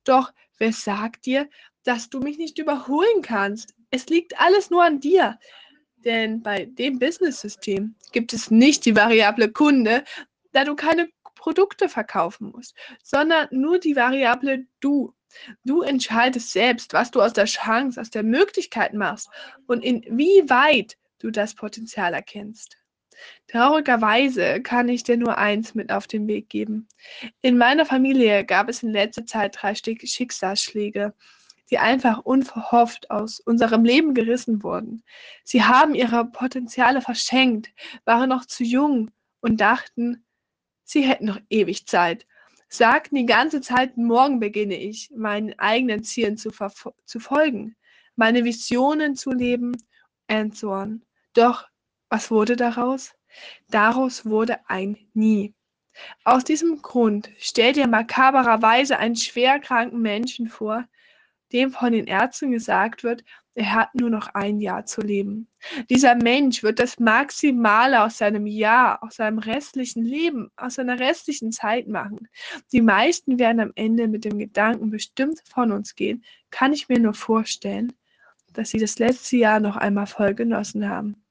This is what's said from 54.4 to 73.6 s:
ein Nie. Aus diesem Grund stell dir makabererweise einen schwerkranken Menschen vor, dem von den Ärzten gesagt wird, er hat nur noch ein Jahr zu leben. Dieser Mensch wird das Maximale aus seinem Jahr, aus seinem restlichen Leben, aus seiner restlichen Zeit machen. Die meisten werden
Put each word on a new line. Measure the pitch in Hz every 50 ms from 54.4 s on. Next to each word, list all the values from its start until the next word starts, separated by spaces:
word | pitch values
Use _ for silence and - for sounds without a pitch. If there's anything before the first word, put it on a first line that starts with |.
| 226 247 226 - _ -
ein | 190 190 190 202 214 - _ _ _
Nie. | 220 220 220 214 202 202 208 - _ _ _ _ _ _ _ _ - - - - _ _
Aus | 220 254 254 254
diesem | - 311 302 330 330 311 285 -
Grund | - - 247 233 214 208 208 - - - _
stell | - - - 240 226 254 262
dir | 294 269
makabererweise | 240 226 214 226 233 - 254 262 262 277 269 247 240 220 226 226 220 233 254 277 269 247 -
einen | 214 233 233
schwerkranken | 233 - - - 233 247 262 269 285 - - 254 233 240 240 233 233
Menschen | 226 214 202 214 254 254 - - 233
vor, | 226 - - 220 214 214 240 240 - _ _ _ _ _ _ _ _ _ _ _ _
dem | - 240 269 269
von | 254 - 247 240 226
den | 220 -
Ärzten | - - 226 240 247 - - 302 269
gesagt | 240 226 233 - 196 185 202 233 - - -
wird, | 233 240 233 _ _ - - _ _ _
er | 240 214 196 208
hat | 226 - - -
nur | 247 240 233
noch | 226 214 - - -
ein | 202 196 208 208 208
Jahr | 208 185 185 - -
zu | - - 226
leben. | 208 208 202 196 202 202 208 220 226 - _ _ - - 339 277 226 -
Dieser | 247 254 277 247 240
Mensch | 240 226 233 247 285 285 262 226 - -
wird | 214 226 247
das | 247 247 - -
Maximale | 233 220 220 247 285 285 - - 302 294 254 240 226 208 208 220 247 277 262 226 208
aus | 226 -
seinem | - 220 208 214 208 208
Jahr, | 208 208 214 214 214 233 254 254 208 - - -
aus | 226 -
seinem | - 220 214 220
restlichen | 220 214 214 226 285 285 - - 269 247 247 - 233 226
Leben, | 233 269 302 330 339 294 233 196 - _
aus | - - 254 254
seiner | 277 254 247 247 247
restlichen | 254 269 349 - - - 285 - 226 226
Zeit | 220 - - 208 226 247 -
machen. | - 196 170 - 202 214 - 220 - _ - - - - - - _ 262
Die | 247
meisten | 226 220 190 202 240 339 339 - - 277 254 240
werden | 247 226 233 226